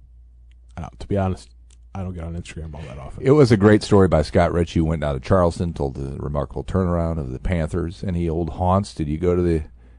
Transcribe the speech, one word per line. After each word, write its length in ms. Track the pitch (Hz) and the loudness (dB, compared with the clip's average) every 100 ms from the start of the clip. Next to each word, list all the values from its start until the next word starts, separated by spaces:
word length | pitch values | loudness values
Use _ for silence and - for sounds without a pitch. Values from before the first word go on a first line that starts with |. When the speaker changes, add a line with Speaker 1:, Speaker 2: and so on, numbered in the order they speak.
| - - - - - - - - | -20 -20 -20 -20 -20 -20 -18 -12
Speaker 1:
Uh, 120 | - - | -12 -10
to 80 | - | -2
be 100 | 98 | 0
honest, 320 | 95 90 - - - - - | 0 -2 -8 -20 -20 -20 -14
I 80 | 98 | -10
don't 100 | 92 | -8
get 100 | 87 | -8
on 120 | 82 85 | -8 -8
Instagram 340 | - - 80 76 | -10 -12 -12 -12
all 60 | |
that 140 | 73 71 | -14 -14
often. 240 | 67 - 131 | -14 -6 -2
Speaker 2:
It 60 | |
was 200 | 151 123 | 2 4
a 60 | 107 | 6
great 260 | 104 107 | 6 6
story 240 | - 104 92 | 4 4 6
by 140 | 80 | 4
Scott 320 | 73 95 82 | 2 2 2
Ritchie, 260 | 85 85 85 | 0 0 0
who 60 | 80 | 0
went 160 | 82 | 0
down 120 | 73 67 | -2 -4
to 40 | |
Charleston, 540 | - 98 85 - 87 | 2 4 4 2 -4
told 220 | 78 69 69 | -2 -4 -4
the 220 | 67 69 | -8 -6
remarkable 440 | 69 71 67 67 | -6 -4 -4 -6
turnaround 560 | 67 92 90 85 82 82 | -2 0 2 0 0 -2
of 120 | 65 | -6
the 80 | 64 | -4
Panthers. 640 | - 87 78 90 82 87 | -2 0 0 -2 -4 -6
Any 260 | 98 87 85 | -4 -2 0
old 220 | 80 82 | 0 -2
haunts? 420 | - 90 95 101 | 0 2 2 2
Did 160 | - 73 | -4 -2
you 80 | 78 | 0
go 180 | 87 87 | 2 4
to 60 | |
the, 220 | 87 80 78 - - | 4 2 -2 -12 -20